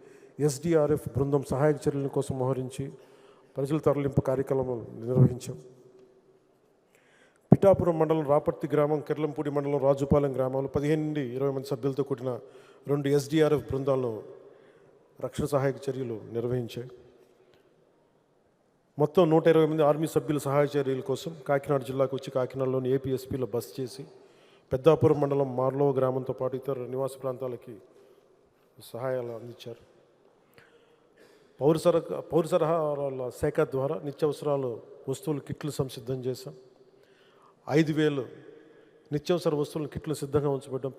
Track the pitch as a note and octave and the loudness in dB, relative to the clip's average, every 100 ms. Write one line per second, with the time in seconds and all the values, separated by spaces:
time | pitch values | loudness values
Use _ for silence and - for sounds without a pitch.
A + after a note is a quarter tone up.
0 | - - - - D3 B2+ E3+ D#3+ D3 D3+ | -20 -20 -18 -2 -2 -2 0 2 4 0
1 | - A#2+ C#3 C#3+ B2+ C3 D3+ C#3 D3+ C#3 | -2 -2 0 0 0 2 2 2 0 -2
2 | C#3 C#3+ C3+ C3+ B2+ C3 B2+ - C3+ D#2+ | -2 -4 -4 -2 -2 -2 -4 -8 -10 -12
3 | - - - - _ - C3+ D#3 D3+ C#3+ | -20 -20 -20 -20 _ -6 -2 0 2 2
4 | C#3 C3 - C3 C3+ C3+ B2+ A#2+ G#2 A#2+ | 0 0 0 0 0 0 0 -4 -8 -10
5 | A#2 B2+ B2+ B2 - B2+ - - - - | 0 6 6 4 -10 -14 -16 -20 -20 -20
6 | - _ _ _ _ _ _ _ _ _ | -20 _ _ _ _ _ _ _ _ _
7 | _ _ _ _ - - G3 F#3 F3 D#3+ | _ _ _ _ 6 8 8 6 4 2
8 | D#3 D#3+ C#3 D3 D#3+ - D#3 D3+ D3 D3+ | 4 2 4 2 2 -4 0 2 2 2
9 | - D3 D3+ C#3+ D3 C#3+ C#3+ C#3+ C3+ C#3+ | -2 -4 -4 -4 -2 -2 0 0 2 2
10 | C#3 D3 C#3+ B2+ C3 C3 C3+ C#3+ D3 D#3 | 4 4 2 0 -2 -2 -2 -2 0 0
11 | D3+ D3+ B2+ B2 C#3 C3+ C3 C3 C#3 C3+ | 0 -4 -4 -2 -2 -2 -4 -4 -2 -2
12 | C#3 B2 B2+ A#2 - - - - - C#3+ | -4 -4 -4 -6 -10 -20 -20 -14 -4 0
13 | C#3 C#3+ B2+ D#3 D3+ C#3+ A#2 C3+ C3+ C3 | 2 2 2 4 4 2 -2 -4 0 0
14 | B2 G#2+ - - - - - _ _ _ | 0 -6 -12 -20 -20 -20 -20 _ _ _
15 | _ - B2+ - C#3+ C#3 C#3 A#2+ - B2+ | _ -10 -8 -4 0 0 0 -2 -6 -6
16 | B2 A2 G#2 A2+ A#2+ B2+ A2+ B2+ C#3 - | -6 -8 -8 -6 -2 -2 -4 -10 -12 -16
17 | - _ _ _ _ _ _ _ _ _ | -20 _ _ _ _ _ _ _ _ _
18 | _ _ _ _ _ _ _ _ _ - | _ _ _ _ _ _ _ _ _ 0
19 | D3 F#3+ E3+ D#3+ E3 D#3+ D#3 D#3+ C#3+ D3+ | 2 6 6 6 8 6 6 4 4 4
20 | D#3+ D#3 D#3+ D3 C#3 C#3+ C#3+ D3 C3 C3 | 2 -2 0 -2 0 2 2 0 -2 -2
21 | C3 B2+ E3 D#3+ - C#3+ C#3+ C#3+ C3 C3 | -2 -4 -6 -10 -2 -2 0 -2 -2 -2
22 | C3 B2+ - C3 B2+ C3+ C3 C3 B2+ C3+ | -2 -2 -4 -4 -4 -2 -2 -2 0 -2
23 | C3+ C3 - C#3 A#2+ A#2+ - - B2 - | -2 -6 -6 -6 -4 -4 -6 -10 -10 -10
24 | D3+ - - _ _ _ - B2+ C#3 D3+ | -18 -20 -20 _ _ _ -6 2 4 6
25 | D#3 D3 C#3+ C#3 C3+ B2+ C3 C3+ C#3+ C3 | 4 4 2 0 0 0 -2 2 2 2
26 | C3 C3 B2+ B2 C3 B2+ C#3 B2+ B2 B2+ | 0 0 -4 -4 -4 -4 -6 -6 -6 -4
27 | C3+ C3+ C3+ B2 B2+ A#2+ - G2+ - - | -4 -4 -6 -6 -6 -8 -12 -18 -20 -20
28 | - - _ _ _ _ _ _ - A#2 | -20 -20 _ _ _ _ _ _ -16 -8
29 | C3 C3 A#2+ A2+ A#2+ A2+ A#2+ A#2 - _ | -4 -4 -6 -10 -14 -16 -16 -16 -20 _
30 | _ _ _ _ _ - _ _ _ _ | _ _ _ _ _ -20 _ _ _ _
31 | _ _ - _ _ - C#3 D#3+ F3 E3 | _ _ -20 _ _ 0 2 4 4 2
32 | D#3 C3+ - D#3 D#3+ E3+ D#3 E3+ D3+ C#3+ | 0 -8 -2 0 2 0 2 0 0 -2
33 | C#3+ C3 B2+ - D3+ D3 D3+ C3+ C3+ F3 | -4 -4 -8 -4 -4 0 0 0 -2 -4
34 | D3+ C#3 D3+ C#3 D3 C#3 B2+ A2 - - | -6 -2 -2 0 -2 -2 -2 -6 -12 -14
35 | - C3+ - C#3 - C3 D3 C#3 C3+ B2+ | -8 -6 -4 -6 -6 -8 -8 -4 -6 -6
36 | A#2 C3 B2+ B2 - - - _ _ _ | -8 -6 -6 -6 -10 -18 -20 _ _ _
37 | _ _ _ _ _ _ - C#3 D#3 D#3 | _ _ _ _ _ _ 0 2 4 2
38 | D3+ C#3+ A2+ - - - - - _ _ | 2 0 -6 -12 -20 -20 -20 -20 _ _
39 | - D3 - F3 E3 D3 C#3+ E3 D3+ - | -6 -6 -2 0 0 -2 -2 -4 -8 -8
40 | - C#3+ C#3 C#3+ C#3+ C#3 B2+ C3 C3 | -6 -6 -2 0 0 -2 -4 -8 -6